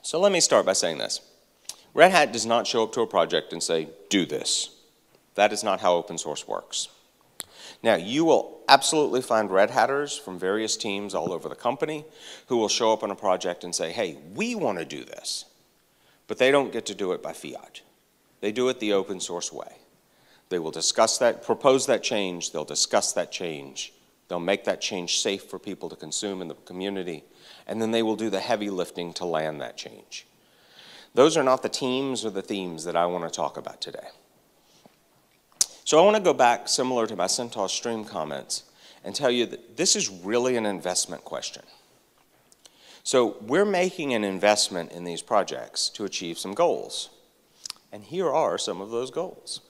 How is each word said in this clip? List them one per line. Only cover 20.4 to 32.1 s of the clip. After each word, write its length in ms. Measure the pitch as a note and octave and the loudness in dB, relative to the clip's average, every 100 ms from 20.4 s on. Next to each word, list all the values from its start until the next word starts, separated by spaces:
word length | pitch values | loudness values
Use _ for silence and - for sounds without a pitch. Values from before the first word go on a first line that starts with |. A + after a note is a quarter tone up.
| _ | _
They 100 | F2+ | -4
will 140 | D#2+ | -4
discuss 460 | D#2+ - - A2 - | -2 -2 4 4 6
that, 260 | A#2+ A2 | 2 2
propose 420 | - - C#3 C3 B2+ | -2 2 4 4 2
that 160 | A#2 | 0
change, 480 | - A2 F#2+ F2 - | 0 -2 -2 -4 -8
they'll 140 | E2 | -8
discuss 480 | D2+ C#2+ - G#2+ - | -6 -2 2 2 0
that 180 | - E2+ | -4 -4
change, 640 | - F2+ D2+ C#2 C2 - _ _ _ _ | -6 -8 -8 -12 -14 -14 _ _ _ _
they'll 140 | F2 | -6
make 240 | E2+ G2+ | -2 -2
that 160 | - F#2 | -2 -4
change 400 | - G2+ F2 - | -4 -6 -4 -2
safe 240 | A2 G2 | -2 -4
for 160 | - F#2 | -8 -12
people 280 | - F2+ E2+ | -10 -10 -12
to 60 | |
consume 480 | E2 D2+ - G#2 F#2+ | -12 -10 -6 -6 -6
in 60 | E2+ | -8
the 60 | |
community, 680 | D2 - F2+ G2 G2 F2+ D#2 - _ - - - | -12 -14 -8 -6 -4 -6 -10 -14 _ -20 -20 -10
and 140 | G#2+ | -4
then 120 | A2+ | 0
they 100 | A2+ | 2
will 140 | A2 G#2 | 2 0
do 140 | A2+ | -2
the 100 | F#2+ | -2
heavy 300 | F#2+ A2+ G#2 | 0 -2 0
lifting 420 | F#2 E2+ - E2+ | -4 -4 -6 -8
to 120 | E2 | -6
land 360 | F2+ D#2+ D#2 D2+ | -2 -2 -2 -6
that 160 | B1 - | -10 -12
change. 500 | - G1+ - - - _ _ _ _ - - - - | -16 -16 -18 -18 -18 _ _ _ _ -20 -20 -20 -2
Those 220 | - D3+ D#3+ | 6 6 6
are 60 | |
not 200 | C3 C3 | 4 2
the 60 | A2+ | 0
teams 560 | - C3 B2+ C3+ | -2 -2 0 -2